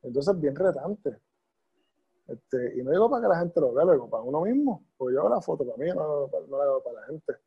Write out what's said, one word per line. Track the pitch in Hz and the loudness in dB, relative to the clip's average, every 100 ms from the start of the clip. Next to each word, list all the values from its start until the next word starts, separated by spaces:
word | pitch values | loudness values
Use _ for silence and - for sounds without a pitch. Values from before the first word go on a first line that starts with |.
Entonces, | 131 123 147 190 | -2 -2 0 2
bien | 147 143 | 0 2
retante. | 185 143 156 208 143 107 _ _ _ _ _ _ _ _ _ _ - | 0 2 -6 -6 -6 -8 _ _ _ _ _ _ _ _ _ _ -16
Este, | 120 _ 131 123 - | -16 _ -4 -4 -4
y | |
no | 131 | 0
digo | 170 226 | 2 4
para | 254 | 2
que | 220 | 2
la | 170 | 2
gente | 175 170 | 2 2
lo | 139 | 2
vea, | 120 | 4
lo | 175 | 4
digo | 151 - | 4 2
para | 113 | -6
uno | 120 147 | -2 -2
mismo, | 185 262 285 180 _ _ | 0 2 0 -2 _ _
porque | 127 131 | -2 2
yo | |
hago | 196 | 2
la | 233 | 2
foto | - 156 123 | 0 -4 -4
para | 113 | -4
mí, | 160 | -4
no, | 180 151 147 139 | -2 -2 -2 -2
no, | 156 135 | -6 -6
no | 135 | -2
la | |
hago | 143 135 | 0 0
para | 123 117 | -2 -12
la | - | -12
gente. | 156 - - | -10 -8 -10